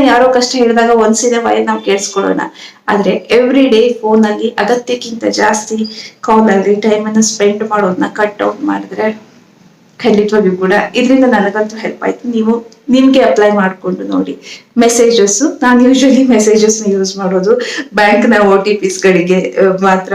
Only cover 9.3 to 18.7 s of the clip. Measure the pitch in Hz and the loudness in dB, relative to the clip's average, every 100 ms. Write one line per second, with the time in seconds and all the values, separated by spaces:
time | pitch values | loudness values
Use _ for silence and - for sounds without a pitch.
9.3 | - _ _ _ _ _ - 240 208 208 | -20 _ _ _ _ _ -6 0 2 2
10.3 | 214 185 180 185 202 - 240 254 269 254 | 2 0 0 0 0 -2 -2 2 4 2
11.3 | 214 196 214 214 - 185 - 190 - 240 | 2 0 -2 -6 -6 -10 -8 -8 -6 -4
12.3 | 226 220 233 - - - 254 269 254 240 | -2 0 -2 -4 -12 -2 2 4 4 2
13.3 | - 208 202 190 - 185 190 196 - - | 4 2 2 -2 -4 -8 -6 -4 -4 -4
14.3 | - - - _ 233 233 233 233 226 202 | -8 -16 -20 _ 0 2 4 2 2 2
15.3 | 196 311 - 247 247 247 262 269 233 262 | 0 -4 -2 2 4 4 4 4 4 2
16.3 | 214 214 214 214 - 202 196 190 196 185 | 2 2 2 2 0 -2 -2 -2 -4 -2
17.3 | 185 190 247 - - - 196 208 - 240 | -2 0 0 -2 -10 -6 0 2 2 2
18.3 | 208 202 196 208 | 2 4 2 0